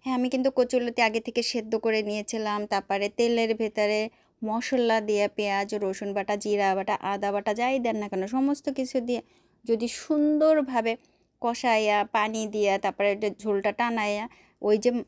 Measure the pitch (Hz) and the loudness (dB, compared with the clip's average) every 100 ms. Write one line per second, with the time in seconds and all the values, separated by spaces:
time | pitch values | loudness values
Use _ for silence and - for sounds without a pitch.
0 | 262 254 254 262 262 269 247 254 240 233 | -4 -2 0 0 0 2 2 2 0 2
1 | 226 220 226 240 233 247 220 220 226 220 | 2 2 -2 -2 -2 -4 -2 -2 0 0
2 | 208 214 208 226 214 208 208 202 - 196 | 0 -4 -4 -4 -2 -4 -2 -4 -2 -2
3 | 302 - 233 233 226 220 220 214 208 214 | -2 0 2 2 2 0 -2 0 0 2
4 | 220 _ _ _ 220 220 - 262 233 226 | -2 _ _ _ -4 -4 -2 0 2 2
5 | 214 208 208 - 208 196 202 208 202 196 | 2 2 0 0 -2 -2 -2 -2 -2 -4
6 | 208 202 190 208 208 208 196 190 190 208 | -4 -4 -2 -4 0 2 2 0 0 -2
7 | - 202 202 202 202 214 240 269 240 214 | -2 -2 -2 -2 -2 -2 0 0 0 -2
8 | 208 190 190 254 269 285 - 269 262 262 | -4 -4 -2 0 0 0 -4 -4 -2 -2
9 | 233 247 - _ _ _ - 226 233 - | -2 -4 -4 _ _ _ -2 0 0 -6
10 | - 302 294 302 311 311 269 262 233 233 | -2 2 4 4 4 4 2 0 0 -4
11 | _ _ _ _ 240 240 254 220 214 208 | _ _ _ _ -4 0 2 2 4 2
12 | 208 226 214 220 220 214 202 196 196 180 | 2 0 0 -2 -4 0 2 2 0 0
13 | 202 202 214 196 214 202 202 208 240 233 | 0 2 -2 -4 -2 0 0 0 -2 0
14 | 208 208 226 - _ _ 208 214 240 240 | -2 -2 -6 -14 _ _ 2 4 4 0